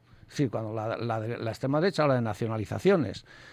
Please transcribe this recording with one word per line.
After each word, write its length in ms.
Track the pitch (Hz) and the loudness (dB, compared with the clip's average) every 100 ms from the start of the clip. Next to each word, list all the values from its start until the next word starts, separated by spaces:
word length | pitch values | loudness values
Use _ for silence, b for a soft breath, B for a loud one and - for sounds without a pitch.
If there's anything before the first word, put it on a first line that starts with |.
| b b | b b
Es 120 | - | -8
decir, 160 | - 135 | -2 0
cuando 240 | 113 110 | -2 -4
la, 240 | 110 110 101 | -4 -4 -2
la, 200 | 117 113 | -2 -2
la 320 | 110 120 113 | -4 -4 -6
extrema 300 | 107 131 147 | -4 0 2
derecha 220 | 190 160 | 2 2
habla 140 | 147 127 | 2 4
de 40 | |
nacionalizaciones, 1040 | 113 104 113 110 101 104 185 196 110 95 B B B | 0 -2 -2 -2 -4 2 4 4 2 -6 B B B